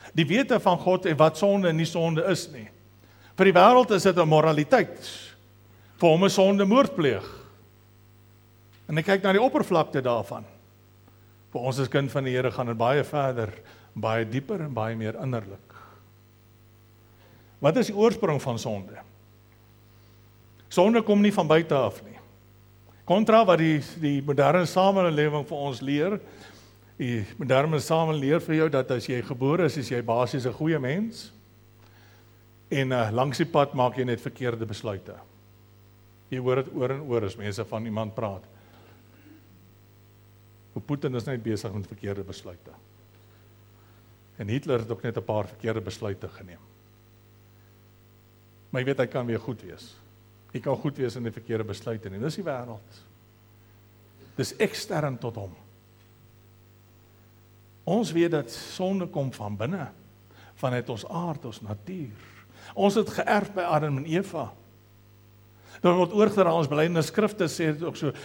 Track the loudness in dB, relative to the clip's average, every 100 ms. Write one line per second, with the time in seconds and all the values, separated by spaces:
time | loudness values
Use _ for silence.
0 | -8 -2 2 2 2 2 2 2 2 0
1 | 2 4 4 4 2 2 2 0 0 -2
2 | -2 0 0 -2 -4 -14 -18 -20 -20 -20
3 | -20 -20 -8 2 6 8 10 8 6 4
4 | 2 4 6 6 6 2 4 2 2 -6
5 | -16 -16 -18 -20 _ -20 -20 -20 -18 2
6 | 6 6 4 6 4 4 4 4 4 2
7 | 0 0 -6 -16 -20 -20 -20 _ _ -20
8 | -20 -20 -20 -20 _ _ _ -20 -6 -4
9 | 2 2 4 4 4 2 2 2 2 0
10 | 0 0 -2 -10 -14 -20 _ _ _ _
11 | -20 -20 -20 _ -10 -6 -2 -2 0 0
12 | 0 -2 -2 0 -2 -2 -4 0 2 2
13 | 0 -2 -2 -2 -4 -8 -18 -20 -16 -6
14 | -2 0 -2 -4 -6 -6 -6 -4 -4 -4
15 | -6 -6 -6 -6 -8 -16 -20 -20 -20 -20
16 | -20 -20 _ _ _ _ -20 -20 -20 -20
17 | -20 -20 -20 -20 -20 0 2 2 0 2
18 | 2 2 -2 -2 -2 -6 -6 -8 -10 -18
19 | -20 -20 _ _ _ _ _ _ _ -20
20 | -20 -20 -20 -20 -20 -20 -4 4 6 6
21 | 4 4 4 4 4 4 4 2 0 -2
22 | -16 -20 -20 -20 -20 -20 -20 -20 -20 -10
23 | 0 2 6 6 6 6 6 2 -2 -4
24 | -2 0 0 4 4 4 2 4 4 4
25 | 2 2 0 0 -4 -6 -6 -6 -2 0
26 | 0 -4 -8 -20 -20 -20 -20 -20 -20 -8
27 | -4 -4 -6 -6 0 2 2 0 0 0
28 | 0 0 0 0 0 0 2 0 0 -4
29 | -4 -6 -6 -2 0 2 0 -2 -4 -4
30 | 0 0 0 -2 -4 -4 -2 -2 -2 -4
31 | -4 -8 -18 -20 _ -20 -20 -20 -20 -20
32 | -20 -20 -20 -20 -20 -20 -6 -2 0 0
33 | 0 0 0 0 0 2 2 2 0 0
34 | -4 -4 -6 -8 -6 -4 -6 -8 -8 -8
35 | -10 -20 -20 _ _ -20 -20 -20 -20 _
36 | -20 -20 -10 -4 0 0 0 -2 -2 -4
37 | -2 -2 -2 -6 -8 -6 -6 -6 -6 -4
38 | -6 -6 -8 -8 -14 -20 -20 -20 -20 -20
39 | -20 -20 -20 -20 -20 -20 -20 -20 -20 -20
40 | -20 -20 -20 -20 -20 -20 -16 -12 -6 -4
41 | -4 -4 -6 -6 -4 -6 -6 -8 -10 -10
42 | -10 -8 -10 -14 -16 -18 -20 -20 _ _
43 | _ _ -20 -20 -20 -20 -20 -20 -20 -20
44 | -20 -20 _ -12 -6 -4 -2 -4 -4 -8
45 | -6 -6 -4 -4 -6 -8 -6 -6 -6 -8
46 | -8 -8 -12 -16 -20 -20 -20 _ _ _
47 | _ _ _ -20 -20 -20 -20 -20 -20 _
48 | -20 -20 -20 _ -20 -20 -8 -4 -2 -2
49 | -2 -2 -4 -4 -6 -12 -12 -18 -20 -20
50 | -20 -20 _ _ _ -8 -4 -4 -4 -4
51 | -6 -6 -10 -10 -6 -6 -6 -8 -8 -10
52 | -10 -8 -8 -6 -8 -8 -10 -16 -18 -20
53 | -20 _ _ _ _ _ _ _ _ -20
54 | -20 -20 -14 -8 -6 -2 -4 -4 -8 -4
55 | -4 -6 -10 -10 -12 -16 -20 -20 _ _
56 | _ _ _ _ _ -20 _ _ _ -20
57 | -20 -20 -20 -20 -20 -20 -20 -10 -2 0
58 | 0 2 2 0 -4 -10 -14 -6 -4 -2
59 | -4 -4 -6 -6 -10 -6 -6 -6 -10 -14
60 | -20 _ _ -20 -20 -6 -4 -4 -6 -10
61 | -8 -8 -6 -8 -12 -14 -10 -12 -10 -12
62 | -12 -14 -20 -20 -20 -20 -12 0 2 2
63 | 0 -2 0 0 0 -4 0 0 0 -4
64 | -2 -4 -4 -8 -10 -12 -20 _ _ _
65 | -20 -20 -20 -20 -20 -20 -20 0 2 4
66 | 2 4 2 4 4 4 0 2 0 0
67 | -2 0 -2 0 -4 -2 -4 -2 -6 -6
68 | -6 -6